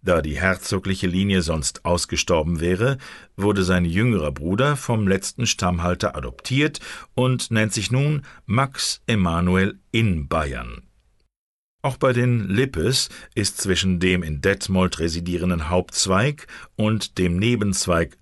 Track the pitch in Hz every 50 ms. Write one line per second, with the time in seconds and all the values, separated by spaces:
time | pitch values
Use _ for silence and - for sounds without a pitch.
0 | - 95 90 82 76 76 71 69 87 95 92 90 - - - 95 95 95 95 92
1 | - 92 85 92 98 101 98 95 85 80 80 80 73 - - - _ 85 87 87
2 | - - - 80 - - 90 82 78 80 87 78 78 87 92 92 110 131 139 127
3 | - - - - - - _ - 98 101 104 98 95 87 92 90 87 85 82 95
4 | 110 123 117 95 76 73 71 65 69 82 92 101 127 143 147 135 - - 120 110
5 | 107 95 95 95 - - - - 120 110 - - - 90 87 85 85 87 90 -
6 | - - - 78 73 - - - - - 123 131 147 151 143 - - - - -
7 | - - _ - 123 127 127 123 - - 117 110 110 113 - - 104 - 117 131
8 | 139 147 151 147 - - - - _ - 98 120 135 131 - - - - - -
9 | _ - 117 107 92 85 82 85 87 90 90 92 95 98 - - _ _ - 113
10 | 113 107 92 80 73 67 - 80 76 71 65 58 58 60 57 52 - - _ _
11 | _ _ _ _ _ _ _ _ _ _ _ _ _ _ _ _ _ 143 127 -
12 | - 135 127 120 123 123 120 117 104 - 95 104 135 135 - 82 78 104 139 -
13 | - - - - - - _ - 104 101 - - - 95 92 85 - 92 92 87
14 | 87 95 90 90 82 78 76 71 67 95 98 98 - - 95 92 92 90 - -
15 | 80 85 80 85 85 87 90 85 80 90 90 82 78 76 90 92 87 - - -
16 | - 98 95 95 113 143 147 - - - - - - - _ - 110 107 110 107
17 | - - _ - 92 87 87 87 101 120 123 113 104 101 95 - - - 87 82
18 | 85 80 - _